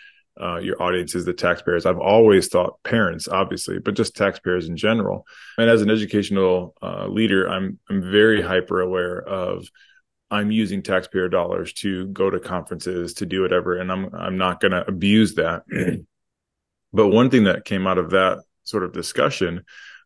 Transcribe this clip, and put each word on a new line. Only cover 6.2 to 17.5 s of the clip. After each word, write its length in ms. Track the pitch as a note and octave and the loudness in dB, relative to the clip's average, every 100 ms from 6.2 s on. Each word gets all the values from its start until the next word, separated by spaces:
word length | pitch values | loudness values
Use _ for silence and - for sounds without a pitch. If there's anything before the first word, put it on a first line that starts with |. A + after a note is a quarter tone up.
| F#2+ G2 F#2+ F#2 F2 - | 0 2 2 2 -2 -10
uh, 260 | F#2 F#2+ G2 | -10 -8 -4
leader, 400 | G2 A2 G2 F2+ | 0 2 2 2
I'm, 320 | F#2 F#2+ G2 - | -2 -4 -8 -6
I'm 120 | G2 | -4
very 400 | F2+ G2+ A2 G#2+ | 2 6 6 6
hyper 400 | F2+ F#2 F2+ F#2 | 2 0 0 -2
aware 400 | F2+ F#2 F2+ F2+ | 0 0 -2 -4
of, 440 | - F#2+ F#2 F#2 F#2 _ _ _ _ _ - | -6 -4 -4 -6 -10 _ _ _ _ _ -6
I'm 200 | G#2 G#2 | -2 0
using 300 | A2 G#2 G2 | 0 0 -2
taxpayer 480 | - F#2+ F2+ F#2+ F#2 | -2 -2 0 -2 0
dollars 420 | F#2 F2 F#2 F2 | 0 -2 -4 -6
to 340 | - G2+ F#2+ F#2+ | -8 -6 -4 -6
go 220 | G2 F#2+ | -2 -2
to 100 | F#2 | -2
conferences, 720 | - F2+ - F2 - F2+ F2 - | -4 -8 -8 -10 -6 -6 -6 -8
to 100 | F#2 | -4
do 160 | F#2 | -2
whatever, 340 | F#2 F2+ F2+ F2+ | 0 0 0 -4
and 140 | F#2 | -4
I'm, 220 | F#2 F#2+ | -4 -6
I'm 240 | F2 F2+ F#2 | -8 -6 -2
not 220 | F#2 F2 | -2 0
gonna 240 | G2 F#2 - | 0 0 -2
abuse 480 | F#2+ G2 G#2+ A2 - | -2 4 4 4 2
that. 280 | E2 E2+ - | -2 -2 -6
<clears throat> 360 | - F2+ - - _ _ _ _ _ _ _ _ | -4 -2 -4 -8 _ _ _ _ _ _ _ _
But 160 | - G#2 | -4 0
one 200 | G#2 B2+ | 2 4
thing 140 | B2+ | 4
that 220 | G2+ | 2